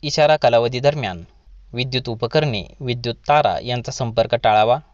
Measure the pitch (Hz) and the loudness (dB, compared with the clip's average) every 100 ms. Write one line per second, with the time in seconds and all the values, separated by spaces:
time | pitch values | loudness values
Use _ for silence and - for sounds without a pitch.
0 | 147 151 151 156 127 117 120 123 143 147 | -4 2 4 4 4 4 2 0 0 0
1 | 110 87 85 _ _ - - 120 131 127 | -6 -8 -16 _ _ -20 -14 -8 -4 -4
2 | 123 113 117 156 151 107 87 - 131 123 | -6 -6 -2 0 0 -4 -8 -12 -6 -6
3 | 120 113 - 147 120 87 120 123 120 - | -6 -8 0 2 2 0 -4 -6 -6 -6
4 | 120 113 113 117 120 107 110 127 - | -4 0 0 2 2 4 4 2 -2